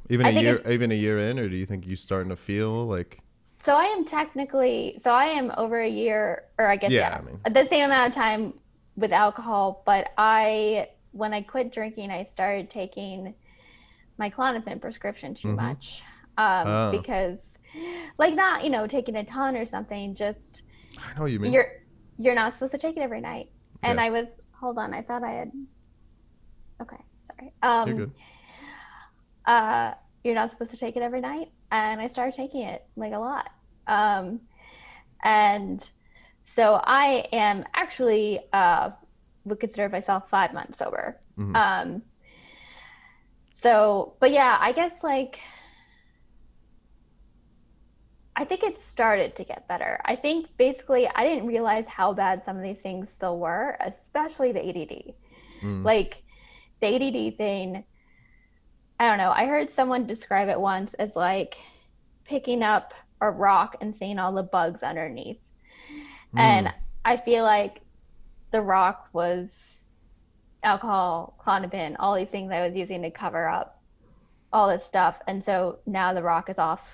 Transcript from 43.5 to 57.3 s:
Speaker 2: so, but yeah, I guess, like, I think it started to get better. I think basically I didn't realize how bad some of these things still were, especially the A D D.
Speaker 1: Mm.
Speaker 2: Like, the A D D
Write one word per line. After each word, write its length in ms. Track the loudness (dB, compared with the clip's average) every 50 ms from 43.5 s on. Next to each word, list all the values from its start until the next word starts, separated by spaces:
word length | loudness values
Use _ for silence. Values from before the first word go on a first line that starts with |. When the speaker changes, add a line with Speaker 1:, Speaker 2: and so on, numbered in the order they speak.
| _ _
Speaker 2:
so, 540 | 4 6 6 8 6 6 4 2 -2 -4 0 4
but 100 | 4 6
yeah, 280 | 6 6 6 6 6 4
I 100 | 4 2
guess, 200 | 2 0 -2 -2 -4 -4
like, 380 | -2 0 0 0 -2 -4 -8 -16 -20 -20 -20 -20 -20 -20 -20 _ _ _ _ _ _ _ _ _ _ _ _ -20 -20 -20 _ _ _ _ _ _ _ _ _ _ _ _ _ _ -20 _ _ _ _ _ _ _ _ _ _ _ _ _ _ _ _ _ _ _ _ _ -8
I 80 | -8 -6
think 200 | -4 -4 -4 -4
it 160 | -4 -6 -8
started 560 | -16 -8 -2 0 2 2 2 2 0 -2 -6
to 80 | -10 -12
get 240 | -12 -14 -12 -8 -6
better. 320 | -6 -4 -4 -4 -6 -4 -2
I 120 | -4 -4
think 320 | -2 -2 -2 -2 -2 -4 -4 0
basically 520 | 2 2 2 0 -2 -2 0 2 2 2 2 2
I 80 | 0 0
didn't 220 | 0 0 -2 -2
realize 380 | -2 -2 0 0 0 0 0 -2
how 260 | -6 -4 -2 -2 0
bad 300 | 0 0 0 -2 -2 -4 -6
some 120 | -8 -10
of 60 | -8 -8
these 140 | -10 -10 -10
things 240 | -10 -10 -10 -10 -10 -12 _
still 240 | -6 -4 -4 -4 -4
were, 380 | -4 -4 -4 -4 -4 -4 -4 -6
especially 720 | -6 -8 -8 -12 _ _ -4 -4 -4 -4 -2 -2 0 0
the 100 | 0 -2
A 120 | -4 -6
D 120 | -6 -6 -8
D. 280 | -10 -12 -14 -16 -18 -20 -20 _ _ -20 -20 -20 -20 -16 -10
Speaker 1:
Mm. 220 | -6 -6 -4 0 2
Speaker 2:
Like, 380 | 4 4 4 2 -2 -6 -14 -20 -20 -20 -20 -20 -20 -20 -20 _ _ _ -4
the 80 | 0 0
A 100 | 2 2
D 120 | 0 -2
D 180 | -2 -2 -4 -4